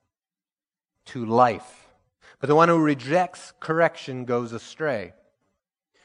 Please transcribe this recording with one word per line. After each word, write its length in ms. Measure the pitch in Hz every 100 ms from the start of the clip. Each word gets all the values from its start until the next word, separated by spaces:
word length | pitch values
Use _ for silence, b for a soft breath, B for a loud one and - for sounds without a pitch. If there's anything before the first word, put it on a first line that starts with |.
| _ _ _ _ _ _ _ _ _ _ -
to 180 | 127 113
life, 640 | 117 123 101 - - _ _ _ _ b b
but 80 | 135
the 80 |
one 140 | 151 170
who 100 | 170
rejects 760 | 151 139 123 170 175 - - -
correction 640 | - 160 165 - - 127
goes 280 | 123 120 117
astray. 600 | 113 - - 156 113 90 - _ _ _ _ _ _ _ _